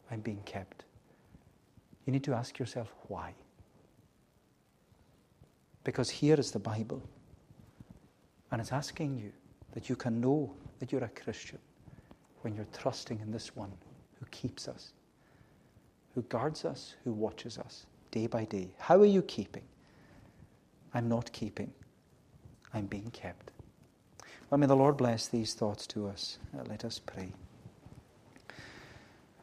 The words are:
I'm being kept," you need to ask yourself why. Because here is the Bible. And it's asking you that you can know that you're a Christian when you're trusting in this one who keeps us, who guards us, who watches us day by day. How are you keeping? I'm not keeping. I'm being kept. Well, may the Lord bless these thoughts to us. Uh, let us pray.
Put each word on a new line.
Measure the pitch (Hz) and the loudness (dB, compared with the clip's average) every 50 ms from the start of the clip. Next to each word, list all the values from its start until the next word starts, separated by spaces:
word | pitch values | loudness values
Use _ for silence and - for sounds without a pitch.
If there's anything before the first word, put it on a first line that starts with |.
| - - | -12 -10
I'm | 117 107 | -8 -6
being | 107 117 104 98 98 | -4 -4 -6 -6 -6
kept," | - - 101 95 - - - - - - - - - - - - - - - - - - _ _ _ _ - - _ - - - | -8 -8 -8 -8 -10 -14 -20 -20 -20 -20 -20 -20 -20 -20 -20 -20 -20 -20 -20 -20 -20 -20 _ _ _ _ -20 -20 _ -20 -6 -2
you | - 127 | 0 2
need | 135 139 | 2 2
to | 151 131 | 2 0
ask | 113 123 - - - | 0 0 -4 -6 -6
yourself | 131 113 - 131 113 110 - - - - | -6 -6 -4 -6 -8 -8 -10 -14 -12 -10
why. | 101 87 - - - - - - _ - - - - - - - _ - - _ _ _ _ _ _ _ _ _ _ _ _ _ _ _ _ _ - - - - - - _ _ _ - - - _ _ _ _ - - - | -8 -8 -8 -10 -12 -16 -20 -20 _ -20 -20 -20 -20 -20 -20 -20 _ -20 -20 _ _ _ _ _ _ _ _ _ _ _ _ _ _ _ _ _ -20 -20 -20 -20 -20 -20 _ _ _ -20 -20 -20 _ _ _ _ -20 -8 -4
Because | 131 123 - 123 - | -2 0 0 0 -2
here | - - - 147 156 147 | 0 2 6 6 6 6
is | 123 - - | 6 2 -2
the | 110 | -4
Bible. | 101 113 107 110 110 113 - - - - - - - - - - - - - - - - - - - - - - - - _ _ _ _ _ _ - - - | -2 -2 -2 -2 -2 -2 -4 -8 -10 -12 -18 -20 -20 -20 -20 -20 -20 -20 -20 -20 -20 -20 -20 -20 -20 -20 -20 -20 -20 -20 _ _ _ _ _ _ -8 -4 -4
And | 117 | -4
it's | 110 - | -2 -2
asking | 127 139 147 - - - 160 139 139 123 | -2 -2 -2 -4 -4 -4 -2 -2 -2 -4
you | 107 104 - - - - - - - - - | -6 -8 -12 -16 -20 -20 -20 -20 -20 -14 -12
that | 117 - - | -8 -4 -2
you | 127 | -2
can | - - 127 113 117 | -2 0 0 2 2
know | 120 131 139 160 - - - - - - - - | 4 4 4 4 2 -2 -6 -10 -16 -18 -14 -12
that | 135 123 - | -6 -2 -2
you're | 131 120 | -2 -2
a | 110 | -2
Christian | - - - - 104 - - - - - - - - - - - - - - - - - - - - - - | -6 -8 -8 -8 -8 -8 -10 -14 -14 -16 -18 -20 -20 -20 -20 -20 -20 -20 -20 -20 -20 -20 -20 -20 -14 -10 -8
when | 113 107 | -6 -6
you're | 107 104 - - | -6 -8 -10 -8
trusting | - - 135 - - - - 123 107 | -4 -2 -2 -2 -2 -4 -6 -6 -6
in | 110 107 107 | -6 -6 -6
this | 113 - - - | -6 -8 -10 -10
one | 117 104 98 98 90 - - - - - - - - | -10 -10 -10 -10 -14 -18 -20 -20 -20 -20 -20 -18 -16
who | - | -16
keeps | - - - - 123 - - - - | -16 -8 -6 -6 -6 -6 -6 -10 -12
us, | 65 - - - - _ _ _ _ _ - - - - - - - - - - - - - - _ _ _ - - | -12 -12 -16 -20 -20 _ _ _ _ _ -20 -20 -20 -20 -20 -20 -20 -20 -20 -20 -20 -20 -20 -20 _ _ _ -8 -6
who | 127 113 | -6 -4
guards | - - 117 120 151 156 - - | -2 -2 0 0 -2 -2 -2 -4
us, | 160 139 - - - - - - | -6 -6 -6 -12 -16 -18 -8 -6
who | 127 113 | -4 -2
watches | 104 110 104 - - - 120 - 117 | 0 -2 -2 -2 -6 -10 -10 -10 -10
us | - - - - - - - - - - | -12 -12 -16 -20 -20 -20 -20 -20 -12 -6
day | - 113 113 | -2 -2 0
by | 117 - 117 110 | 0 0 -2 -2
day. | - - 98 92 92 - - | -2 -2 -4 -4 -6 -8 -2
How | - - 170 196 | 6 8 10 12
are | 208 | 12
you | 208 196 190 - | 12 10 8 6
keeping? | - - - 101 - - - - - - - - - - - - - - - - - - - - - - - _ _ _ - - - - | 4 0 -4 -4 -6 -8 -12 -14 -16 -20 -20 -20 -20 -20 -20 -20 -20 -20 -20 -20 -20 -20 -20 -20 -20 -20 -20 _ _ _ -20 -12 -6 -2
I'm | 120 117 117 | 0 0 2
not | 117 117 120 - - | 2 0 0 -4 -6
keeping. | - 117 101 - - 104 - - - - - - - _ _ - - - - - - - - - - - - - | -8 -6 -6 -4 -6 -6 -6 -8 -12 -20 -20 -20 -20 _ _ -20 -20 -20 -20 -20 -20 -20 -20 -20 -20 -14 -8 -6
I'm | 113 101 | -6 -4
being | 98 - 101 104 113 | -4 -6 -6 -8 -8
kept. | - - - 92 87 - - - - - - - - - - - - _ - - - - - - - - - - | -10 -10 -10 -10 -10 -12 -14 -20 -18 -18 -20 -20 -20 -20 -20 -20 -20 _ -20 -20 -20 -20 -20 -20 -20 -20 -2 2
Well, | 147 143 | 6 8
may | 147 | 8
the | 135 139 | 10 10
Lord | 135 135 143 143 135 | 10 10 10 8 8
bless | 127 120 117 113 - - | 6 4 4 2 0 0
these | - 120 110 107 - | 0 0 0 0 -2
thoughts | - 113 104 104 - - - | 0 0 0 0 -2 -6 -8
to | - 110 104 | -4 -4 -4
us. | 101 98 - - - - - - - - | -4 -4 -6 -8 -8 -8 -10 -12 -12 -10
Uh, | 135 - - | -10 -8 -8
let | 107 107 - | -8 -8 -6
us | 117 - - | -8 -8 -8
pray. | - - - 98 95 92 95 - - - - - - - - - - - - - - - - - - - - - - - - - - - - - - - - - - - - - - - - - | -10 -10 -10 -10 -10 -10 -10 -14 -16 -20 -20 -20 -20 -20 -20 -20 -20 -20 -20 -20 -20 -20 -20 -20 -20 -20 -20 -20 -20 -18 -18 -16 -18 -18 -18 -18 -20 -20 -20 -20 -20 -20 -20 -20 -20 -20 -20 -20